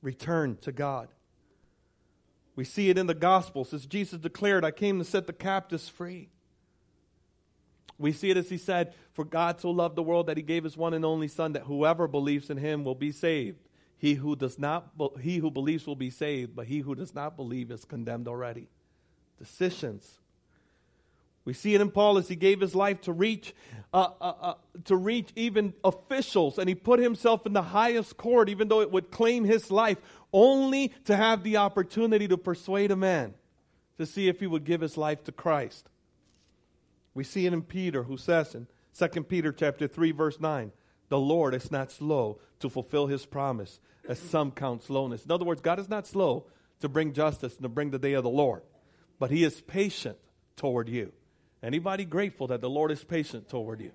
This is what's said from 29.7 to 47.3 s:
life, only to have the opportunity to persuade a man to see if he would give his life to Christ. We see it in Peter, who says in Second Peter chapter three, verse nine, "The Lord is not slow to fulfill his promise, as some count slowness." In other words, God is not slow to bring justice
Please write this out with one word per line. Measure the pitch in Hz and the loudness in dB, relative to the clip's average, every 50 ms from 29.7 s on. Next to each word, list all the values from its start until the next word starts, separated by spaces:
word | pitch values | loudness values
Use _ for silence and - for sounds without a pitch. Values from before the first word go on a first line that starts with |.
life, | 190 202 226 220 196 - - - - - - _ - | 6 8 8 8 4 0 -4 -20 -20 -20 -16 _ 10
only | 196 214 254 277 269 269 269 269 277 277 269 - - - | 10 12 12 12 8 6 4 4 2 2 0 -2 -6 2
to | - 208 | 2 4
have | 202 220 226 226 214 175 | 6 6 4 4 4 2
the | 214 214 | 2 4
opportunity | 208 202 196 202 208 185 180 - 220 226 226 220 214 208 196 | 4 4 4 4 0 -2 0 0 0 2 4 4 4 4 4
to | 180 175 | 2 0
persuade | 180 - 175 170 - - 190 202 202 202 | 2 -2 -4 -4 -4 -2 0 2 2 2
a | 196 190 | 2 2
man | 190 190 185 160 127 104 101 _ _ _ _ _ _ _ _ _ _ _ _ _ | 2 2 2 2 0 -2 -8 _ _ _ _ _ _ _ _ _ _ _ _ _
to | 165 | -8
see | 151 - 196 196 185 | -8 -4 0 2 2
if | 175 180 | 2 0
he | 202 | -2
would | 185 165 160 147 | -2 -2 -4 -2
give | 143 170 165 | 0 -2 -2
his | 156 156 147 156 | -2 -4 -4 -2
life | 151 151 156 151 - | -2 -2 -2 -4 -8
to | - | -16
Christ. | 135 - - 175 160 147 131 95 - - - _ _ _ _ _ _ _ _ _ _ _ _ _ _ _ _ _ _ _ _ _ _ _ _ _ _ | -16 -6 0 0 0 0 0 -6 -10 -18 -20 _ _ _ _ _ _ _ _ _ _ _ _ _ _ _ _ _ _ _ _ _ _ _ _ _ _
We | 131 139 | -10 -10
see | - - 196 185 | -6 -4 -2 0
it | 180 175 | 0 0
in | 170 | -2
Peter, | 165 170 - 185 185 180 156 135 120 | -4 -6 -8 -4 -4 -2 -2 -4 -4
who | 120 135 127 | -4 -10 -10
says | - - 170 165 156 147 - | -2 2 2 2 2 -2 -8
in | 120 120 - _ _ _ _ | -16 -16 -16 _ _ _ _
Second | _ - 180 160 165 175 151 - | _ -2 -2 -2 0 -4 -6 -2
Peter | 185 180 160 156 139 | -2 -2 0 -2 -2
chapter | - 165 147 139 - 151 139 | 0 0 -2 0 -2 -4 -6
three, | - - 170 165 | -2 0 0 0
verse | 160 143 160 156 147 - | 2 2 -2 -2 -2 -2
nine, | 156 156 156 139 117 104 - _ _ _ _ _ _ _ | -4 -4 -2 -2 -6 -8 -12 _ _ _ _ _ _ _
"The | 139 139 | 0 0
Lord | 135 139 156 170 160 139 127 | 2 2 2 2 2 2 0
is | 127 - - | -2 -4 -4
not | 156 139 135 127 - | -4 -4 -6 -6 -10
slow | - 147 151 156 139 120 107 104 - - _ _ _ | -10 -4 -2 0 0 0 -2 -4 -10 -16 _ _ _
to | - 139 | -8 -6
fulfill | 117 127 123 - - 147 143 139 | -6 -6 -8 -2 0 0 0 0
his | 139 135 - | -2 -6 -6
promise, | - - 139 139 139 127 113 101 90 - - _ _ _ _ _ | -8 -6 -4 -4 -2 -4 -4 -8 -12 -14 -20 _ _ _ _ _
as | - 123 120 | -10 -10 -10
some | - - - 160 151 139 | -8 -2 0 0 0 0
count | 127 - 139 135 120 113 - | -4 -6 -6 -6 -6 -6 -8
slowness." | - 135 135 135 131 120 110 - | -4 -2 -2 -2 -2 -6 -10 -4
In | - | -2
other | 165 180 180 | -2 0 0
words, | 175 170 143 | -2 -4 -2
God | - 160 170 185 | 0 -2 -2 -2
is | 196 190 | -4 -6
not | 214 214 202 - | -6 -8 -8 -6
slow | - 190 190 160 - 170 - - _ _ _ _ _ _ | -2 0 2 2 0 -2 -4 -12 _ _ _ _ _ _
to | - 147 | -8 -4
bring | 135 156 160 156 139 | -2 0 -2 -2 0
justice | 143 151 156 | 0 0 0